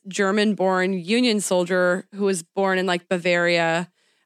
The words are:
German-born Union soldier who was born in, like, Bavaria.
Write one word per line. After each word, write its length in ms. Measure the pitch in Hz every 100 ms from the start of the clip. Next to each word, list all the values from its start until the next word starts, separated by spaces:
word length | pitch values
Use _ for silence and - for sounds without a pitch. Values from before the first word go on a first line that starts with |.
| 196
German-born 840 | 185 196 214 214 196 190 185 185
Union 460 | 185 165 233 247 214
soldier 680 | - 180 175 185 180 180 -
who 120 | 196 196
was 180 | 185
born 340 | 165 196 196 185
in, 80 | 185
like, 200 | 180 -
Bavaria. 800 | 185 180 175 175 170 165 165 175 _ _ _